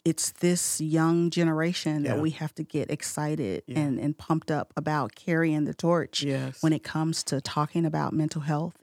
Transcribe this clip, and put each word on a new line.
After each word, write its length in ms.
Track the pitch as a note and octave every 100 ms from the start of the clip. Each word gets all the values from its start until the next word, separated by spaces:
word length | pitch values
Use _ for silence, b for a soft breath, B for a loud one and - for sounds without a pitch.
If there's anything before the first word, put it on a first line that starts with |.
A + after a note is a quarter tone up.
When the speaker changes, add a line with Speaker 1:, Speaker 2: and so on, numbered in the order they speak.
| E3
Speaker 1:
it's 260 | D#3+ -
this 480 | - F3 F3 - -
young 500 | D#3 D#3+ D#3+ E3+ E3+
generation 760 | E3+ E3+ D#3 E3 F3+ D#3+ D3+
that 140 | C#3+ A#2+
Speaker 2:
Yeah. 40 |
Speaker 1:
we 80 | D#3
have 240 | D3 D#3 -
to 80 |
get 260 | D#3+ D3+ -
excited 720 | D3+ - - D3+ D3+ A2+ F2 -
Speaker 2:
Yeah. 120 | B2+
Speaker 1:
and, 200 | D3 B2
and 180 | C#3 D3
pumped 320 | - D#3+ -
up 220 | D3 - -
about 380 | D#3 D3+ A#2+ -
carrying 500 | - E3 E3 D3+ D3
the 80 |
torch 500 | D#3 E3+ E3+ C#3+ -
Speaker 2:
Yes. 380 | C#3+ C3+ C3 C3
Speaker 1:
when 100 | D#3+
it 100 | D#3
comes 400 | - D#3+ D#3+ D#3+ -
to 160 | C3+
talking 440 | - - D3+ F3 E3
about 280 | D#3 C#3+
mental 280 | D#3 D#3 D#3+
health 340 | C#3+ D3+ E3+ -